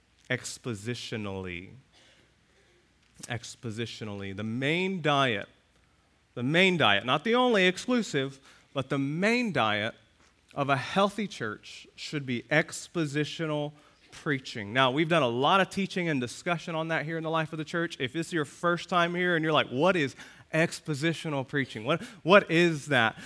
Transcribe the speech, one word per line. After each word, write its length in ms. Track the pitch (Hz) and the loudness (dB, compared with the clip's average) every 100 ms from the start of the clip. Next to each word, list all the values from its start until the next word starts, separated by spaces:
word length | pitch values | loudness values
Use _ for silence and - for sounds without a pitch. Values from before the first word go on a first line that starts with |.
| _ _ - | _ _ -8
expositionally. 1400 | 127 - - 127 104 107 120 - 117 104 95 92 87 95 131 _ _ _ _ _ _ _ _ _ _ _ _ _ - - | -6 -6 -10 -8 -6 -6 -8 -8 -8 -8 -8 -8 -10 -12 -18 _ _ _ _ _ _ _ _ _ _ _ _ _ -16 -10
Expositionally. 1080 | 117 - - 120 107 113 - 107 101 98 98 | -8 -10 -14 -10 -8 -8 -10 -10 -10 -8 -8
The 60 | |
main 600 | 110 120 139 170 190 190 | -6 -4 -2 -2 -2 -2
diet, 460 | 151 139 131 101 - _ _ _ _ _ _ _ _ | 0 2 2 -2 -6 _ _ _ _ _ _ _ _
the 80 | 127 | -6
main 340 | 123 170 190 175 | 0 4 4 4
diet, 300 | 113 101 117 | 4 4 2
not 160 | 147 | 0
the 140 | 226 240 | 2 2
only 300 | 254 208 185 | 4 4 4
exclusive, 760 | 180 - 247 202 143 135 139 - - _ | 2 0 0 0 -2 -2 -6 -20 -20 _
but 140 | 139 127 | -6 -2
the 100 | 143 | -2
main 540 | 139 160 208 240 233 | -2 0 2 2 0
diet 420 | 143 110 104 110 - _ _ _ _ _ | 0 2 0 -2 -6 _ _ _ _ _
of 160 | - 139 | -2 0
a 60 | 131 | 0
healthy 500 | - 190 202 208 202 | 0 2 2 0 -8
church 580 | - 113 107 - - - | -6 -8 -8 -14 -20 -20
should 300 | - - 151 | -14 -8 -6
be 180 | 131 120 - | -4 -4 0
expositional 1200 | 151 160 - - 175 151 147 147 - 156 151 147 151 - _ _ | 0 0 -6 -8 -4 -2 -2 -4 -4 -4 -4 -6 -10 -20 _ _
preaching. 600 | - 160 135 - 120 101 | -8 -2 -2 -4 -10 -2
Now, 180 | 123 131 | 2 4
we've 200 | 139 160 | 4 2
done 120 | 170 | 2
a 60 | 123 | 2
lot 320 | 120 143 190 | 2 4 4
of 80 | 180 | 2
teaching 400 | 202 190 185 170 | -2 -4 -2 0
and 100 | 139 | 0
discussion 520 | 120 - 180 165 - | -2 -6 -4 -4 -4
on 140 | 160 160 | -6 -2
that 160 | 160 | -4
here 140 | 143 165 | -4 -6
in 40 | |
the 60 | 160 | -2
Life 240 | 160 156 | 0 -2
of 60 | 160 | -6
the 80 | 156 | -4
Church. 320 | 170 170 - | -4 -4 -4
If 140 | 131 | -4
this 140 | 165 160 | -4 -2
is 40 | |
your 140 | 170 143 | -2 -4
first 420 | - 175 170 - | -2 0 0 0
time 260 | 180 170 | 2 2
here 220 | 175 180 165 | 2 2 2
and 60 | |
you're 100 | 160 | 4
like, 160 | 147 - | 4 2
"What 260 | 123 175 | 4 4
is 220 | 185 135 - - - - | 4 0 -4 -20 -20 -2
expositional 920 | 160 175 - - 139 160 156 165 139 127 | 0 0 -2 -6 -2 0 -2 -4 -4 -2
preaching? 380 | 143 127 113 | -2 -2 -4
What, 180 | 117 165 233 - | -2 -2 -4 -2
what 280 | 156 202 - | 8 8 8
is 360 | 165 175 151 135 | 4 4 2 2
that?" 320 | 131 110 - | 4 4 0